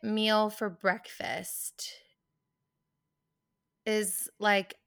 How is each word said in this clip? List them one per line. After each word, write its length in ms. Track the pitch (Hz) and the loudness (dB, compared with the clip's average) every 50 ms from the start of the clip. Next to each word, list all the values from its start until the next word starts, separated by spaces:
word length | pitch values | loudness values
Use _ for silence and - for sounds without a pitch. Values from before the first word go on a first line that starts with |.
| 226 | -4
meal 460 | 214 214 214 214 220 214 214 214 208 | -2 0 2 2 4 4 4 4 2
for 180 | 208 - 214 202 | 0 -4 -6 -6
breakfast 1200 | 170 - - 190 180 - - - - - - - 123 - 180 - - - - - - - - - - - _ _ _ _ _ _ _ _ _ _ _ _ _ _ _ _ _ _ _ _ _ _ _ _ _ _ _ _ _ _ _ _ _ _ _ _ - | -4 -2 0 0 0 0 -4 -14 -12 -8 -6 -6 -6 -6 -6 -8 -8 -8 -8 -10 -10 -10 -12 -12 -12 -16 _ _ _ _ _ _ _ _ _ _ _ _ _ _ _ _ _ _ _ _ _ _ _ _ _ _ _ _ _ _ _ _ _ _ _ _ -2
is, 440 | 220 214 214 208 202 - - - - - - | 0 2 2 2 0 -2 -6 -8 -8 -4 0
like, 360 | 208 208 202 196 190 - - _ _ | 4 4 4 4 2 -2 -10 _ _